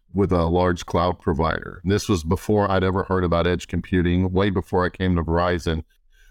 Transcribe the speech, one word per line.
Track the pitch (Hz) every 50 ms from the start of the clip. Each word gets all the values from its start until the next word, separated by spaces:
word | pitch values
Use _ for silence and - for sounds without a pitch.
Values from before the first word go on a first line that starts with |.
| _ _ 85
with | 95 101 85 92
a | 87 85
large | 82 85 90 90 90 90 87 -
cloud | - - 87 85 90 85 -
provider. | - 101 85 67 85 80 50 50 50 50 50 - -
This | 87 101 104 - -
was | 107 87
before | 78 80 95 87 - - 107 104 101 95
I'd | 98 95 92
ever | 95 92 98 -
heard | - 92 92 90
about | 85 85 85 85 87
edge | 90 85 - -
computing, | - 85 - - - 92 85 87 87 90 92 92 92
way | 92 98 104
before | 92 98 90 - - 92 90
I | 87
came | - - 95 92 90
to | 85 80
Verizon. | 82 82 85 87 90 90 87 - 87 80 82 - - _ _ _ _ _ _ - -